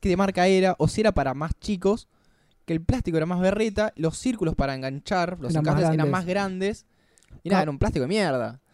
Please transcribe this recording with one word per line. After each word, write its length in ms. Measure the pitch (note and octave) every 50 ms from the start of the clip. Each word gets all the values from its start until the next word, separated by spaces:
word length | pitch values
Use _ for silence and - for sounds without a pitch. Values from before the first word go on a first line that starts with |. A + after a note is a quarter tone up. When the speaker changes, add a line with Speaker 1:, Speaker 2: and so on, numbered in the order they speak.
Speaker 1:
qué 80 | - G3
de 80 | F3
marca 300 | F3+ G3 G3 F#3 F3+ F3+
era, 280 | F#3+ F#3+ F#3 F#3 F#3 F3+
o 100 | - D3+ -
si 100 | - -
era 120 | A3 G#3+ G3
para 200 | - C#3 C3+ C3
más 180 | C#3 D3+ E3 - _
chicos, 480 | - - G#3 F3 F#3 F#3+ G#3 A#3 - _ _ _ _ _ _ _ _ _ _ _ _
que 80 | - C3
el 80 | E3
plástico 340 | E3 - B3+ B3+ - - D#3+
era 80 | D#3+ D#3
más 140 | E3+ F3+ F3
berreta, 540 | F#3 F#3+ G3+ G#3+ A3 A3+ G3+ G#3+ G#3+ G#3+ -
los 220 | - D#3 D#3+ D#3+
círculos 380 | - - C4 A#3+ G#3+ F3 D#3+ -
para 200 | - C#3 C#3 C3+
enganchar, 640 | C3 C3 C3+ C3+ C#3+ - - G3+ F#3 F3 F3 F3+ F3
los 120 | C#3 B2
Speaker 2:
Eran 120 | D#3+ D#3 D3+
más 100 | D#3 D3
Speaker 1:
encastes 100 | D3 E3+
eran 100 | D#3+ D#3+
Speaker 2:
grandes. 160 | D#3 D#3 C#3+
Speaker 1:
más 140 | C#3+ F#3 F3
grandes. 600 | F3 F#3 G3+ G3+ F#3+ F#3 F#3 F#3+ G3+ A3 - - _ _ _ _ _ _ _ _ - - - -
Y 60 | E3+
nada, 100 | G3 F#3
Speaker 2:
Claro. 20 | D#3+
Speaker 1:
era 80 | D#3
un 80 | C#3 C#3
plástico 240 | G3+ G#3+ - D#3 B2+
de 40 | C#3
mierda. 520 | G3 A3 G3 D#3+ C3+ B2+ A2+ A2+ A#2 - _ _